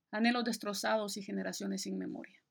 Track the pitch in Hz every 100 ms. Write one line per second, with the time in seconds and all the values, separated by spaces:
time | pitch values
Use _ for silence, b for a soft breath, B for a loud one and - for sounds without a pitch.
0 | - 214 233 247 233 208 202 202 220 220
1 | 208 208 202 196 190 185 196 196 196 190
2 | 185 - - - _